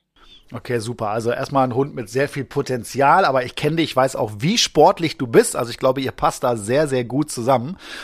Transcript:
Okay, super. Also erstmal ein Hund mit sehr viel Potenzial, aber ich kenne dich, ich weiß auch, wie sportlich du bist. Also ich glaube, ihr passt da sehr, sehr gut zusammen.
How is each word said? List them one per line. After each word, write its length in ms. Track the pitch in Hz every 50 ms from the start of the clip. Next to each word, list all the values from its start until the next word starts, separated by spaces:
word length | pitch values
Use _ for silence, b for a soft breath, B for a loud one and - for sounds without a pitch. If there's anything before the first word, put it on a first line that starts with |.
| _ _ _ b b b b b b - -
Okay, 240 | 113 - - 123 117
super. 300 | 104 117 120 - 113 101
Also 200 | 107 120 107 117
erstmal 340 | 120 131 135 - 143 135 131 127
ein 60 | 123
Hund 200 | 131 139 147 -
mit 140 | 135 117 101
sehr 180 | 113 131 143 139
viel 140 | - 143 127
Potenzial, 840 | - - 143 127 - 127 123 101 - - 123 135 139 160 185 196
aber 180 | 151 135 131 127
ich 100 | 120 -
kenne 200 | - 151 151 160
dich, 140 | 165 156 -
ich 60 | -
weiß 200 | 135 131 135 -
auch, 160 | 131 127 107 107 101
wie 180 | 123 170 233
sportlich 640 | 233 - - - 160 147 180 208 - 165 143 - -
du 80 | 139
bist. 280 | 117 120 190 240 - -
Also 160 | 147 123 117
ich 60 | 113
glaube, 240 | - - 131 127 139
ihr 120 | 135 117 -
passt 300 | - - 160 - - -
da 140 | 123 120
sehr, 320 | 113 101 104 127 147 160 143
sehr 160 | 135 127 120
gut 260 | 110 120 143 151 147
zusammen. 460 | - 127 113 123 135 120 117 147 190 B B B B B